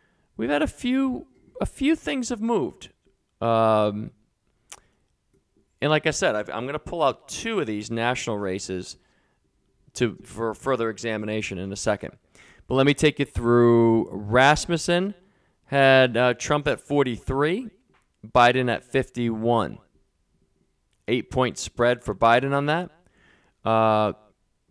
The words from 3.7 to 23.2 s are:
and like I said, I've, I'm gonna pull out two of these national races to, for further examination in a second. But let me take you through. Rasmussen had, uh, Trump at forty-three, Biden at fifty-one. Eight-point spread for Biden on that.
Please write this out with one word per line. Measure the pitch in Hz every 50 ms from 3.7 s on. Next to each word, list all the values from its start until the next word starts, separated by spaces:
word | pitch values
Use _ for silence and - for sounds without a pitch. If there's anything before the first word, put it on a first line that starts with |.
| 110 107 107 107 104 104 110 113 - _ _ _ _ _ _ _ _ _ _ - - - _ _ _ _ _ _ _ _ _ _ _ _ _ _ _ _ _ _ _ - -
and | 143
like | 156 151 -
I | 160 151
said, | - 202 160 110
I've, | 107 104 -
I'm | 69 107 120
gonna | 131 143 151
pull | - - - 170 156
out | 135 117 - _
two | - - - - 226 226 196
of | 151
these | 110 107 104 107 113
national | 117 113 113 120 127 123 - - 110 104
races | 101 95 92 101 - - 92 92 92 - - _ _ _ _ _ _ _ _ _ _ _ _ _ _ _ _ _ _ _ -
to, | - 127 113 92 - -
for | - - 104 113 113 107
further | - - 135 131 117 117 113
examination | 107 - - 117 110 107 107 107 107 110 104 - 98 87
in | 92 98 98
a |
second. | - - 113 104 101 - - - _ _ _ _ _ - _ _ _ _ -
But | 127
let | 131 135
me | 143 143
take | - - 151 139 -
you | 139
through. | - - - 120 117 120 120 120 120 117 117 117 113 113 113 98 - -
Rasmussen | 98 104 101 110 123 131 139 151 143 - - 170 156 - - 175 175 185 202 208 - _ _ _ _ _ _ _ _ _
had, | - 139 139 139 135 135 131 131 127 117 120
uh, | 123 123 120
Trump | - - - 151 147 139 147
at | 120 -
forty-three, | - - 143 143 139 131 117 104 - - 131 135 143 156 175 220 262 220 _ _ _ _ _ _ _ _ _ _ -
Biden | 110 - 127 120 120 123 131 127 123
at | 113 - -
fifty-one. | - - 135 123 - - 123 120 117 113 110 110 117 120 113 98 67 53 - _ _ _ _ _ _ _ _ _ _ _ _ _ _ _ _ _ _ _ _ _ _ _ _ - -
Eight-point | 117 127 - - - 131 127 120 -
spread | - - - - - 120 120 123 120 -
for | - 101
Biden | 95 113 113 117 123 131 139 139
on | 139 143
that. | 147 151 170 180 - 156 165 _ _ _ _